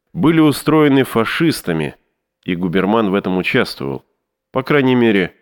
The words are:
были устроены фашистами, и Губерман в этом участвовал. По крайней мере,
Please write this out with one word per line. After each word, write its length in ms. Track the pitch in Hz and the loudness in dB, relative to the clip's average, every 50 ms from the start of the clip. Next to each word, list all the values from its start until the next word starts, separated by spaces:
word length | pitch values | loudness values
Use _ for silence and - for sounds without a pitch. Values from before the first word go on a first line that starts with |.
| _ _ - | _ _ -6
были 260 | - 95 151 170 160 | -2 0 2 4 4
устроены 640 | 160 151 131 - - - 151 156 151 143 135 139 127 | 4 2 2 0 0 0 2 4 4 4 4 2 2
фашистами, 920 | - - 117 113 - - - 165 160 127 - - - 85 80 76 69 - _ _ _ _ _ _ _ _ _ _ | 0 0 -2 -2 -2 -2 -2 0 0 -2 -2 -4 -6 -4 -4 -4 -6 -8 _ _ _ _ _ _ _ _ _ _
и 100 | 90 90 | -6 -6
Губерман 560 | 85 92 92 82 95 92 95 107 117 110 98 | -4 -4 -2 -2 0 0 0 0 0 0 0
в 40 | 92 | -2
этом 240 | 101 95 92 90 92 | -2 -2 -2 -2 -4
участвовал. 640 | 90 - - 127 104 - - - 65 69 67 65 - _ _ _ _ _ _ _ _ _ - | -2 -2 -2 -2 -2 -4 -6 -10 -8 -8 -8 -10 -12 _ _ _ _ _ _ _ _ _ -8
По 100 | 127 127 | -6 -4
крайней 320 | - 147 147 131 131 127 | -2 0 0 2 2 2
мере, 400 | 123 120 117 104 98 90 82 - _ | 4 4 2 2 2 0 -4 -6 _